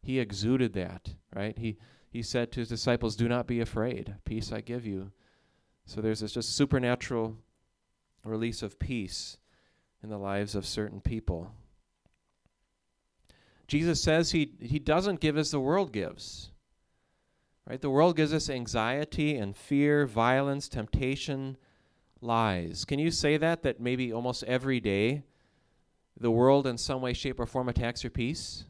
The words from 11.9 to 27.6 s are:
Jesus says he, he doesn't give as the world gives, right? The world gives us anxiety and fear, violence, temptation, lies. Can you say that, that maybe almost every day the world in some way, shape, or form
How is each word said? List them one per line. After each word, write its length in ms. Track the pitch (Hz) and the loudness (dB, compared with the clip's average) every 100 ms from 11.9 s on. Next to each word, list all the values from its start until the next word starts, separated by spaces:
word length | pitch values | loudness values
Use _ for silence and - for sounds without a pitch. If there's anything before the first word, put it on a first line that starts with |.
| _ _ _ _ _ _ _ _ _ _ _ _ _ _ _ _ _ - | _ _ _ _ _ _ _ _ _ _ _ _ _ _ _ _ _ -2
Jesus 360 | 147 165 156 | 0 2 2
says 300 | 180 160 170 | 4 4 4
he, 200 | 170 147 - | 2 0 -4
he 180 | 120 151 | -4 -2
doesn't 420 | 135 156 196 175 | 2 2 2 0
give 180 | 156 147 | 2 2
as 140 | 147 | 0
the 80 | 147 | 0
world 320 | 131 175 185 | 2 2 0
gives, 580 | 110 82 - - - - - _ _ _ _ _ _ _ _ _ _ - | -2 -4 -6 -14 -14 -16 -18 _ _ _ _ _ _ _ _ _ _ -12
right? 140 | 127 | -4
The 80 | 143 | 2
world 280 | 135 170 160 | 6 6 6
gives 180 | 156 | 2
us 160 | 156 - | 2 -2
anxiety 840 | 131 117 117 110 135 151 - 151 143 | -4 -2 0 0 0 -2 0 0 0
and 200 | 101 98 | -4 -6
fear, 500 | - 143 147 147 139 | 0 4 6 4 4
violence, 600 | 107 117 131 139 139 - | 2 4 4 2 -2 -6
temptation, 880 | 143 104 - 131 135 - 135 135 131 _ _ _ _ _ _ | -8 -2 0 0 -4 -4 -6 -6 -10 _ _ _ _ _ _
lies. 640 | 117 113 113 92 82 - | 0 2 2 0 -2 -6
Can 140 | - 143 | -4 0
you 120 | 156 | 0
say 260 | 165 147 151 | 2 2 4
that, 240 | 160 165 | 2 2
that 180 | 139 120 | -2 -2
maybe 320 | 120 127 123 | -2 -2 -2
almost 300 | 113 123 123 | -2 -2 -4
every 360 | - 127 135 123 | -2 -2 2 0
day 420 | 104 98 110 143 - _ _ _ _ _ _ _ _ - | 2 2 2 0 -6 _ _ _ _ _ _ _ _ -4
the 140 | 117 | 2
world 340 | 113 127 139 135 | 6 8 6 4
in 100 | 117 | -2
some 240 | - 131 | -2 -2
way, 120 | 127 | -2
shape, 260 | 123 143 123 | -4 -4 -4
or 60 | 117 | -4
form 220 | 131 | -2